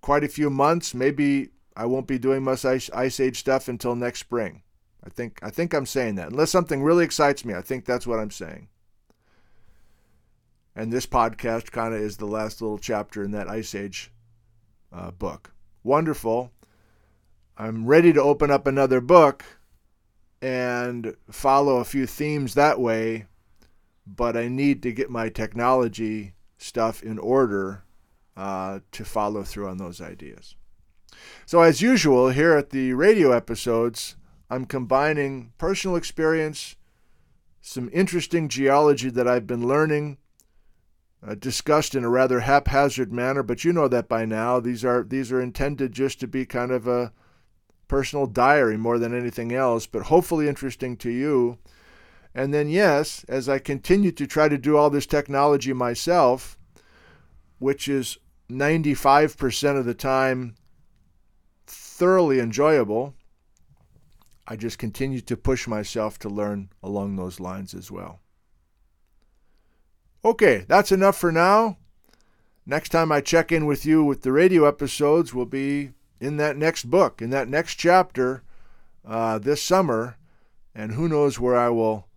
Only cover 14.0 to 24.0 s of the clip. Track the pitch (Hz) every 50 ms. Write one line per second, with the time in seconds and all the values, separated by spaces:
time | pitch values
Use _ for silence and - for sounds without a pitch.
14 | - - - _ _ _ _ _ _ _ _ _ _ _ _ _ _ _ - 90
15 | 90 90 92 90 98 87 - - - - - - - _ _ _ - 113 139 156
16 | 165 156 139 - - 113 113 123 127 123 _ _ _ _ _ _ _ _ _ _
17 | _ _ _ _ _ _ _ _ _ _ _ - 110 113 113 113 110 123 147 165
18 | 170 170 151 147 135 143 143 147 147 143 139 139 139 139 135 139 135 131 131 127
19 | 123 131 180 175 156 139 - - - - - _ _ _ _ _ _ _ _ _
20 | _ _ _ _ _ _ _ - 127 131 127 127 123 123 120 123 123 123 123 120
21 | 113 110 - _ _ - - - - 135 135 139 143 143 131 120 120 - - 139
22 | 131 120 - - 147 151 151 147 135 113 95 143 143 151 123 113 123 117 113 113
23 | 113 113 113 113 104 _ _ _ _ _ _ _ _ _ _ _ _ _ _ _